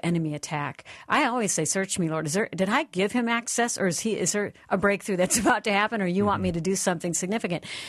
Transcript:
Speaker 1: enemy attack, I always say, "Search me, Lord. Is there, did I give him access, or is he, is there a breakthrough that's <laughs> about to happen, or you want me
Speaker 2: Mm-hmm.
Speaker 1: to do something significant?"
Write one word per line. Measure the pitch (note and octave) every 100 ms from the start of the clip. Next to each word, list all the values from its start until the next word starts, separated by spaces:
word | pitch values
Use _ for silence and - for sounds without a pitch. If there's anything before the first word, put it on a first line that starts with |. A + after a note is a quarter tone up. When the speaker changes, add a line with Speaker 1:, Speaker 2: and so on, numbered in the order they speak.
Speaker 1:
enemy | E3+ E3+ D#3 D3
attack, | - D3+ C#3+ - - - -
I | B3
always | C#4+ B3 G3+
say, | -
"Search | D3+ G3 F#3+ -
me, | E3
Lord. | D#3+ D#3
Is |
there, | F3+ A3+
did | E3 F#3+
I | B3
give | D#4+ - G3
him | B3 A#3
access, | A#3 A#3 - A#3 -
or | F#3+
is | E3
he, | A3+ G3+
is | F3+
there | G#3 G3+ - -
a | G3+
breakthrough | G3+ G3+ - F#3
that's | F3+ -
<laughs> |
about | G#3+ A3+
to | A3
happen, | G3+ G#3+ A3+
or | F#3
you | F#3
want | G3+ G3
me | F#3
Speaker 2:
Mm-hmm. |
Speaker 1:
to | E3+
do | E3+ G3
something | - E3+ F3+
significant?" | E3 F3+ A3+ G3 F3 - -